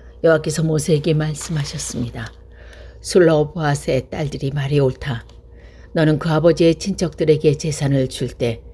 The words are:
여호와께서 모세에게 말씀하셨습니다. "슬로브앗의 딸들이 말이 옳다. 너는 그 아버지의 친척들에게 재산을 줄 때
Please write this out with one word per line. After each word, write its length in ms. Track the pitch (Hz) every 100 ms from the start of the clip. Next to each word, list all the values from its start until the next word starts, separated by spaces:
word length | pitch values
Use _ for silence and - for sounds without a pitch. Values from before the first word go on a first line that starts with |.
| - -
여호와께서 400 | 165 156 156 151
모세에게 500 | 160 156 160 147 165
말씀하셨습니다. 1160 | 156 156 147 - 156 139 151 - - 120 120 110 - - - - - - -
"슬로브앗의 1120 | - 190 170 156 147 175 147 143 - 131 -
딸들이 400 | - 147 143 139
말이 300 | 143 139 143
옳다. 440 | 135 - 143 120 - - - - - - -
너는 240 | 170 156 156
그 100 | 165
아버지의 460 | 156 170 156 165 160
친척들에게 800 | 196 185 165 - 156 147 151 143
재산을 520 | 160 143 139 139 127
줄 200 | - 123
때 340 | - 120 110 -